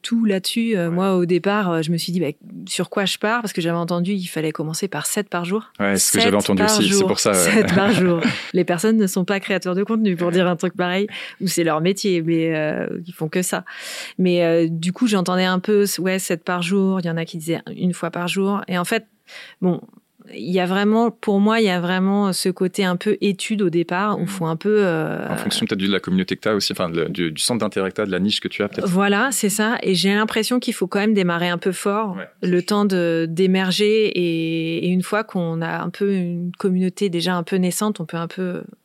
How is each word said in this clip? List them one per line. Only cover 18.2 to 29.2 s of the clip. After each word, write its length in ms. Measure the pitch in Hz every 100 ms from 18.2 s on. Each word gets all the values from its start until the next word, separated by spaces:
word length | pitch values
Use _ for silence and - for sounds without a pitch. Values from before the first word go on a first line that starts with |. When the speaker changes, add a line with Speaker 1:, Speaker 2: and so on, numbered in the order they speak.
| 175
Speaker 1:
jour. 320 | 196 196 202 -
Et 80 | 185
en 80 | 175
fait, 220 | 226 - _ - - - -
bon, 200 | 185 165 - _ _ _ -
il 180 | - 123
y 80 | 185
a 40 | 180
vraiment, 460 | 190 202 220 233
pour 300 | - - 196
moi, 180 | 208 226
il 60 | 214
y 40 |
a 120 | 180
vraiment 500 | 175 185 190 202 202
ce 160 | 175 185
côté 380 | 180 185 - 185
un 100 | 180
peu 220 | 214 214
étude 420 | 202 190 - 214
au 80 | 185
départ, 480 | 170 165 180 208 208
où 40 |
Speaker 2:
Mhm. 60 | 170
Speaker 1:
faut 180 | 196 165
un 100 | 165
peu, 220 | 202 214 190
euh, 420 | 165 156 - -
Speaker 2:
En 80 | -
fonction 300 | 202 - 110
peut-être 160 | 104
de 100 | 98
la 80 | 95
communauté 380 | - 92 92 92
que 40 |
t'as 120 | 107
aussi, 180 | 104 -
enfin, 180 | - 90
de, 140 | 82 80
du, 200 | 85 85
du 80 | 76
centre 180 | - 117
d'intérêt 300 | 107 101 95
que 60 | -
t'as, 100 | 104
de 60 |
la 100 | 90
niche 180 | 98 104
que 80 | 107
tu 160 | -
as, 60 | 104
peut-être. 180 | - 190
Speaker 1:
Voilà, 420 | 180 202 202